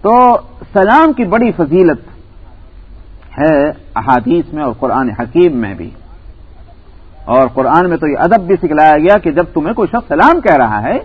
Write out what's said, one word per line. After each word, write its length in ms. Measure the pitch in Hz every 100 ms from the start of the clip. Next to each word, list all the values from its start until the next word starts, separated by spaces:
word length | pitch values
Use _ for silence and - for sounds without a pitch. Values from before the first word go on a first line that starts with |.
تو 100 | 202 240 247 233 - - -
سلام 400 | 208 190 262 320
کی 120 | 285
بڑی 260 | 208 214 233 175
فضیلت 440 | 156 170 175 151 - - - - - - - - - - - - - -
ہے 180 | 151 156 147 151 - -
احادیث 560 | 120 127 233 170 156
میں 100 | 151
اور 100 | 143 113
قرآن 300 | 131 113 131
حکیم 460 | 110 120 160 175 131
میں 180 | 107
بھی، 160 | 90 82 - - - - - - - - - - - - -
اور 240 | - 123 131
قرآن 340 | 123 127 160 180
میں 80 | 165
تو 100 | 156
یہ 120 | 139
ادب 220 | 170 220
بھی 160 | 180 190
سکھلایا 340 | 170 151 156 151
گیا 200 | 165 208
کہ 120 | 175
جب 160 | 151 170
تمہیں 200 | 165 151
کوئی 140 | 233 180
شخص 200 | 233 -
سلام 320 | 147 240 339
کہہ 160 | 226 151
رہا 260 | 117 107
ہے، 140 | 117 247